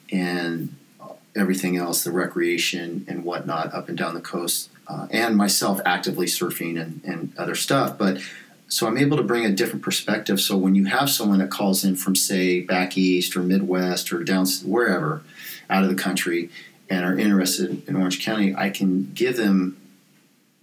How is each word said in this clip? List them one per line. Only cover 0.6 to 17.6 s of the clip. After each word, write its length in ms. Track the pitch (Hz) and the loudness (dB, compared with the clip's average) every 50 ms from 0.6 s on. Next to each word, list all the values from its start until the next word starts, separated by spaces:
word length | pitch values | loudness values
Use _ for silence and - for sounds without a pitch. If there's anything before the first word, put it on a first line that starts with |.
| 76 - - - - _ _ - - - - - _ _ _ | -6 -8 -10 -14 -20 _ _ -20 -20 -20 -20 -20 _ _ _
everything 400 | 107 98 92 95 95 - 90 90 | 0 0 2 2 0 0 0 0
else, 280 | 87 87 82 85 - - | 0 0 0 -2 -2 -2
the 60 | 87 | 0
recreation 920 | 85 92 87 80 - 90 85 85 87 85 82 - 90 85 85 85 85 95 - - | -2 -2 -2 -2 -2 0 0 0 2 0 0 -2 -2 -4 -6 -6 -6 -8 -8 -6
and 160 | - 85 85 | -8 -6 -4
whatnot 480 | 180 - - 147 - 170 80 80 - - | -4 -6 -4 -4 -4 -4 -4 -4 -4 -6
up 160 | - - - | -8 -8 -8
and 80 | 87 85 | -6 -6
down 180 | 90 80 82 | -4 -4 -6
the 60 | 82 | -8
coast, 480 | - - - 87 85 85 - - - - - - - - | -10 -8 -6 -6 -4 -2 -4 -4 -6 -8 -14 -20 -14 -12
uh, 200 | 82 - - - | -10 -10 -8 -4
and 240 | - 110 117 117 110 | -2 0 2 4 4
myself 460 | 101 101 101 - - 120 107 98 - - | 4 4 4 2 2 2 0 0 0 0
actively 400 | 90 90 90 - 95 - 90 90 | 0 0 0 0 -4 -2 -2 -2
surfing 560 | 85 - - 92 85 - - 85 85 85 82 | -2 -2 -2 -2 -4 -4 -4 -6 -4 -4 -6
and, 200 | 82 82 80 - - | -6 -8 -10 -10 -10
and 300 | 90 90 82 - - - - | -8 -8 -6 -8 -10 -8 -8
other 180 | 87 87 - | -6 -4 -4
stuff. 420 | - - - 113 110 104 - - - | -4 0 0 2 2 2 0 -2 0
But 220 | 104 95 - - - - - - - - - - _ - | 0 0 0 -2 -6 -12 -14 -16 -20 -20 -20 -20 _ -6
so 180 | - - 120 | -2 0 0
I'm 120 | 110 113 127 | 0 2 2
able 200 | 143 143 151 131 | 4 4 4 2
to 60 | 110 | 2
bring 220 | 101 120 117 113 | 2 2 2 2
a 60 | 104 | 2
different 300 | 98 98 120 113 - - | 2 2 0 0 -2 -4
perspective. 580 | - 95 95 - - - 107 107 - - 98 95 | -4 -2 -2 -2 0 0 -2 0 0 0 0 2
So 160 | - - 101 95 | 2 2 2 2
when 180 | 92 95 98 | 4 6 6
you 100 | 98 98 | 6 4
have 240 | 98 113 131 139 139 | 4 2 2 2 2
someone 300 | - - 113 101 98 98 | 0 2 2 4 4 4
that 100 | 95 - | 2 0
calls 340 | - - 104 95 95 92 98 | -2 -2 0 2 2 2 2
in 120 | 98 92 | 0 0
from, 200 | - - 95 92 | 0 0 0 0
say, 460 | - - - 98 92 92 92 90 90 | 2 2 0 0 2 2 2 2 0
back 360 | 87 - 95 92 92 92 - 95 | 0 0 0 0 0 0 0 2
east 380 | 95 92 90 90 87 - - | 4 4 4 4 2 0 -2
or 60 | 92 | -2
Midwest 680 | 90 90 95 98 - 87 92 92 92 90 90 - - - 92 | 0 2 2 2 2 2 0 0 0 0 0 -2 -2 -4 -4
or 100 | 85 85 | -4 -2
down 180 | 85 95 92 92 | 0 2 2 2
s-, 180 | 95 - - | 2 0 -2
wherever 600 | - 95 107 120 120 107 92 80 78 76 76 - - - - - - - - - - - | -2 0 0 2 2 2 2 0 0 -2 -4 -6 -8 -14 -20 -18 -16 -16 -16 -16 -6 0
out 140 | 92 95 95 | 2 2 4
of 60 | 92 | 2
the 60 | 95 | 2
country 540 | 95 - - - - - 90 85 87 87 - - - - - - _ _ - | 0 0 -2 -2 -2 -2 0 -2 -2 -2 -4 -10 -18 -20 -20 -20 _ _ -4
and 160 | 95 90 87 | -2 0 0
are 120 | 87 92 104 | 0 0 2
interested 680 | 107 104 101 95 90 90 - - | 4 4 4 4 4 2 0 0